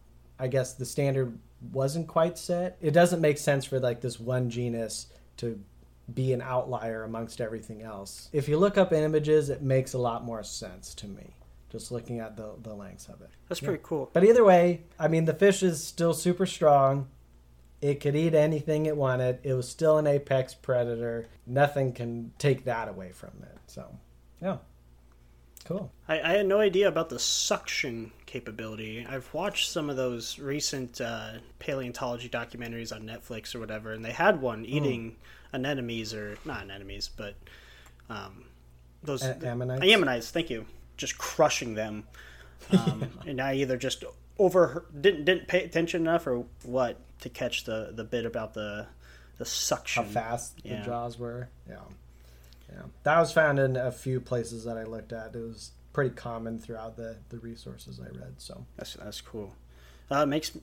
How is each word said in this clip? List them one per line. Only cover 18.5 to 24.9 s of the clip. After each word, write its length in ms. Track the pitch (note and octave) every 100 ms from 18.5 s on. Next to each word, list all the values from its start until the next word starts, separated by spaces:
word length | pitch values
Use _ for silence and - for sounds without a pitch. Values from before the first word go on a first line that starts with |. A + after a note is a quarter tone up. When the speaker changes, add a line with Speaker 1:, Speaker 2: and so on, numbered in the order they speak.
| D#3 D#3+ D3+ D#3
Speaker 1:
it 100 | D3
wanted. 420 | C3+ B2+ B2+ B2+
It 120 | C#3+
was 140 | C3 B2
still 300 | - D#3+ D#3
an 80 | D3+
apex 460 | C#3+ C#3+ C3+ B2+
predator. 760 | - - B2 A#2+ A#2 A#2 A#2 A2+ - -
Nothing 460 | C3 C#3+ C#3+ C3
can 380 | B2 A#2 A#2 A#2 -
take 280 | C#3+ C3
that 240 | B2 A2+ G#2+
away 240 | F#2+ F#2
from 200 | - - -
it. 140 | - - -
So, 300 | - - - - - - -
yeah. 160 | F#3 E3+ - - -